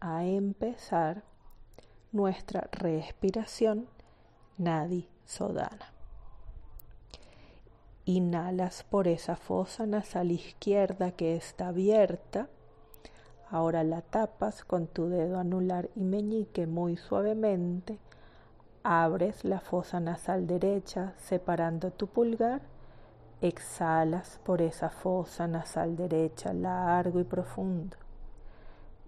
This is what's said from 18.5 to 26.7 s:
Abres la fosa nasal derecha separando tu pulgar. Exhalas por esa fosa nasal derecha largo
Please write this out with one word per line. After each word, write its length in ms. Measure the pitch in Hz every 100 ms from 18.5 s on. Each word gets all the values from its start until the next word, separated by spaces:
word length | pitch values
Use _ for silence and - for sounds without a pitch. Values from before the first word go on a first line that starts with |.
| - - -
Abres 640 | - 135 165 165 185 - 185
la 160 | 190
fosa 380 | - 180 175 175
nasal 480 | 165 170 - 185 170
derecha 680 | 180 196 196 - 190 190 -
separando 720 | - 185 180 170 165 165 185
tu 160 | - 202
pulgar. 560 | - 233 226 226 269 - - - - - - - -
Exhalas 1000 | 180 170 - - 165 160 160 175 - -
por 180 | - 180
esa 280 | 165 - 160
fosa 580 | - 185 185 165 - 170
nasal 480 | 165 - 160 165 170
derecha 580 | 180 160 160 160 -
largo 680 | 180 185